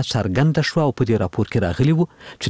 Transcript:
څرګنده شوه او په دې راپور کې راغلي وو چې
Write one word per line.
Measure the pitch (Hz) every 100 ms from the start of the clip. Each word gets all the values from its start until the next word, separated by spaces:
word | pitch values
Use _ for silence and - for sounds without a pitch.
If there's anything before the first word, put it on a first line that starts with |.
| 131
څرګنده | 120 101 92 151 156 147
شوه | - 147
او | -
په | 120
دې | 110
راپور | 92 - 104
کې | 117 92
راغلي | 85 131 160
وو | 170
چې | - - - -